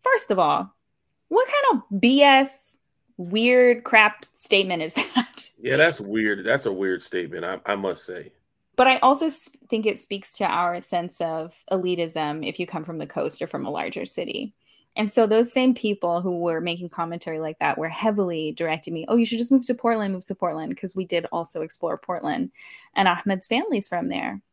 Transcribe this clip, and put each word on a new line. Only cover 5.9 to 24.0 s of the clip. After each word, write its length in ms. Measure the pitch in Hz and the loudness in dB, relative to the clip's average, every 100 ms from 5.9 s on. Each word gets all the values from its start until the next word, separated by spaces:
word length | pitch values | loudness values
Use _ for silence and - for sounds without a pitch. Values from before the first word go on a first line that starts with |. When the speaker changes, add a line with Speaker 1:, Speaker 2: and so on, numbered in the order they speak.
| 165 | 2
Speaker 2:
weird. 440 | 101 110 107 98 | -4 0 0 0
That's 220 | 95 135 123 | 0 0 0
a 60 | |
weird 300 | 95 98 90 | -2 -2 -2
statement, 420 | - 92 82 85 | -4 -6 -6 -6
I, 140 | 85 95 | -8 -8
I 120 | - 101 | -4 -2
must 280 | 98 85 | -2 -6
say. 280 | - 90 - _ _ _ _ | -10 -14 -14 _ _ _ _
Speaker 1:
But 120 | - 254 | 2 4
I 120 | 262 | 6
also 280 | 254 277 320 | 4 4 0
s-, 240 | - - _ _ | -2 -6 _ _
think 180 | 226 214 | -2 -2
it 120 | 202 | -2
speaks 380 | - 196 196 - | -6 -6 -6 -4
to 60 | |
our 360 | 190 170 175 175 | -2 0 -2 -2
sense 400 | - 175 175 - | -4 -4 -4 -6
of 440 | 170 160 165 - - | -6 -6 -8 -14 -4
elitism 760 | 190 180 175 165 165 151 156 151 | -2 0 -2 -2 -2 -4 -4 -6
if 120 | - | -6
you 80 | 175 | -6
come 180 | 170 | -6
from 140 | 165 165 | -8 -10
the 80 | 147 | -8
coast 340 | - - - | -4 -4 -4
or 60 | 151 | -8
from 180 | 143 | -6
a 60 | 139 | -6
larger 340 | 151 78 - | -6 -6 -8
city. 500 | 175 - 175 - 208 _ _ _ _ - | -8 -6 -6 -8 -10 _ _ _ _ -4
And 140 | 214 | 0
so 160 | - 220 | 2 4
those 260 | 220 240 | 4 4
same 200 | - 254 | 4 2
people 460 | 247 214 202 175 170 | 2 0 -2 -2 -2
who 180 | 185 175 | -2 -2
were 220 | 170 160 | -2 -2
making 300 | 170 170 175 | -4 -6 -8
commentary 500 | - 165 170 - 160 | -6 -6 -6 -6 -6
like 180 | 156 156 | -6 -2
that 180 | 156 - | -2 0
were 100 | 160 | -4
heavily 640 | 160 220 208 185 165 156 | -2 0 0 0 -2 -4
directing 400 | - 170 156 - | -4 -4 -4 -4
me, 140 | 165 160 | -8 0
"Oh, 80 | 240 | 2
you 80 | |
should 140 | 226 233 | 2 0
just 120 | 240 | 2
move 140 | 269 247 | 2 2
to 80 | |
Portland, 380 | 240 233 226 202 | -2 0 0 0
move 140 | 190 - | -4 -6
to 80 | |
Portland," 420 | 190 175 156 160 180 | -4 -4 -4 -6 -8
'cause 180 | 185 | -8
we 120 | 185 185 | -8 -2
did 200 | 170 170 | -2 -2
also 300 | 170 170 170 | -6 -6 -8
explore 340 | 160 - 170 - | -8 -6 -6 -6
Portland. 540 | - 175 - 165 180 _ - - _ | -6 -6 -4 -4 -6 _ -20 -20 _
And 140 | - 190 | 0 2
Ahmed's 380 | 175 - 190 - | 2 0 -2 0
family's 420 | 233 403 254 - | -2 0 -2 -2
from 200 | 175 | -4